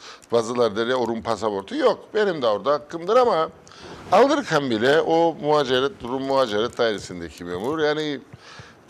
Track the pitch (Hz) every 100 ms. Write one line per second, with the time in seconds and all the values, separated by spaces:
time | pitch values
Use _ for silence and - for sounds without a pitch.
0 | - - - 117 110 123 117 101 117 127
1 | 117 113 110 107 110 98 98 285 254 180
2 | - 208 202 165 117 101 107 147 - 170
3 | 175 240 240 170 156 - - - - -
4 | - 190 269 302 214 156 135 110 123 156
5 | - 165 170 151 143 151 123 127 139 -
6 | 120 135 131 135 127 104 117 117 117 98
7 | 80 90 85 - 87 90 117 160 151 151
8 | 151 135 - - - - - -